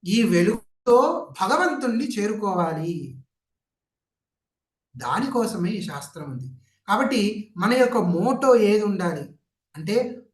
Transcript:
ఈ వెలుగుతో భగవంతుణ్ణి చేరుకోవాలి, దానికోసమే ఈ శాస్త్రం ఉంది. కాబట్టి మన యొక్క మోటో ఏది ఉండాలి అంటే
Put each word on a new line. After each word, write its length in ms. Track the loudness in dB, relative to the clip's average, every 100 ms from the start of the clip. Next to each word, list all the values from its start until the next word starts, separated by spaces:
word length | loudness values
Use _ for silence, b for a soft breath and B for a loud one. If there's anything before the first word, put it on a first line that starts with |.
| 0
ఈ 160 | 2
వెలుగుతో 1040 | 4 4 2 0 -8 _ 4 4 4 0 -8 -6
భగవంతుణ్ణి 640 | 0 2 0 0 -2 -2 -4 -4
చేరుకోవాలి, 960 | -4 -4 -4 -2 -2 -2 -6 -6 -10 -16 -20 _ _ _ _ _ _ _ _ _ _ _ _ _ _ _ _ -14
దానికోసమే 760 | -4 -2 -2 -2 -2 -2 -4
ఈ 120 | -4
శాస్త్రం 480 | -6 -10 -14 -14 -12
ఉంది. 220 | -12 -12 -16 _ _ -2
కాబట్టి 680 | 0 2 2 0 -2 -10 -4
మన 160 | 0
యొక్క 240 | 4 4 2
మోటో 600 | 0 0 0 2 4 6
ఏది 280 | 6 4
ఉండాలి 500 | 2 -2 -2 -4 -10 -16 _ _ _ -14
అంటే 460 | -2 -2 -2 -8 -18